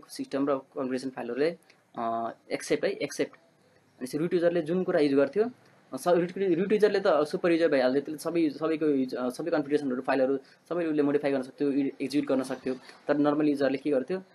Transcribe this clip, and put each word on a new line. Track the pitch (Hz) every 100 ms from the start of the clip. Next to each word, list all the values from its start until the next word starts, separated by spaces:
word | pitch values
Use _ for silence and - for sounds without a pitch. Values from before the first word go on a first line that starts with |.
| -
system | - 131 135 143
र | 135
configuration | - - 127 127 131
फाइलहरूले, | 127 117 123 160 175 _ _ _ -
अ, | 117 113 113 - -
accept | 139 - 156 139
है, |
accept। | - 143 - 135 - _ _ _ _ _ -
भनेपछि | 127 151
root | 170
युजरले | 180 170 175
जुन | 156 180
कुरा | 180 175
युज | 147
गर्थ्यो, | 139 139 202 240 - _ _ _
अ, | 131
स-, | 175
root, | 170 175 190
रुट | 196 165 196
युजरले | 208 202 196
त | 196
सुपर | 147 151 185 175
युजर | 165 165
भइहाल्थ्यो, | 139 127 139
त्यसले | 143 151
सबै, | 165 170 156
सबैको | 139 156 156 160
युज, | 139 127 117
अ, | 123
सबै | 123 165
कन्फिगरेसनहरू, | 160 139 147 139 127
फाइलहरू | 127 135 131 135 - _ -
सबै | 170 165
उसले | 151
modify | 143 143 147
गर्न | 135
सक्थ्यो, | 131 - 143
इ-, | 139 139 -
execute | 139 143 143
गर्न | 131
सक्थ्यो। | 131 127 131 131 - - -
तर | 147
normal | 147 147 151
युजरले | 135 135 135
के | 151
गर्थ्यो? | 135 127 190 -